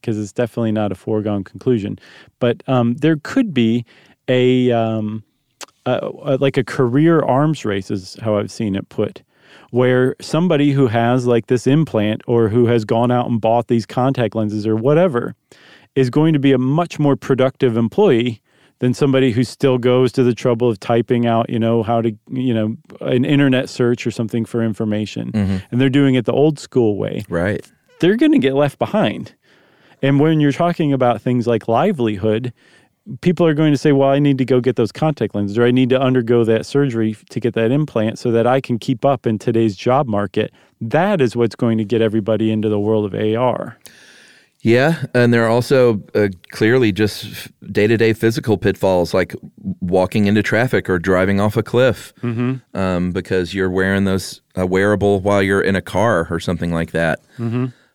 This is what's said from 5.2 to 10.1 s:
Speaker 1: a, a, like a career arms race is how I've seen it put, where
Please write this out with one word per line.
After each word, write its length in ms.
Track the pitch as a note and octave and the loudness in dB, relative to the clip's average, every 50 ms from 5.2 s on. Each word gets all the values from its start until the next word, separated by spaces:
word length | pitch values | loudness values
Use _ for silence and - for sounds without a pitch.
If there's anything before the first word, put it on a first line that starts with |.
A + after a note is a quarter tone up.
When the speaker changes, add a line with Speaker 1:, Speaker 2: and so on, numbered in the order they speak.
| A2 _ _ _ _ _ _ - - - _ _ - B2 | -12 _ _ _ _ _ _ -20 -20 -20 _ _ -6 -4
Speaker 1:
a, 120 | B2+ - - - - - - | -4 -4 -4 -6 -10 -8 -6
a, 140 | C#3+ C#3 B2+ | -4 -2 0
like 200 | C3+ C#3 - C#3+ | 0 0 0 0
a 60 | B2+ | -4
career 560 | - - - C3+ A#2+ A#2 C#3 D#3 E3 E3+ D#3+ | -2 -2 0 0 2 2 2 4 4 4 4
arms 440 | - - B2+ C3 D3 D#3 D#3 - - | 2 2 2 2 2 0 0 -2 -4
race 240 | A2 G2+ G2 F#2+ - | -4 -4 -4 -4 -6
is 260 | A#2 G2 F2+ F#2+ - - | -8 -8 -8 -10 -14 -8
how 160 | - A2+ G#2+ G#2 | -4 -2 -2 -2
I've 140 | G#2 G2 | -2 -4
seen 240 | - - A#2 G#2 F#2+ | -6 -6 -4 -4 -4
it 140 | G2+ - - | -4 -6 -8
put, 320 | - - G#2+ G#2 - - - _ _ _ _ _ - - - - | -6 -4 -4 -4 -6 -10 -20 _ _ _ _ _ -20 -20 -14 -6
where 440 | - A#2+ B2+ B2+ B2+ B2+ B2+ B2+ | 0 0 2 4 4 2 2 0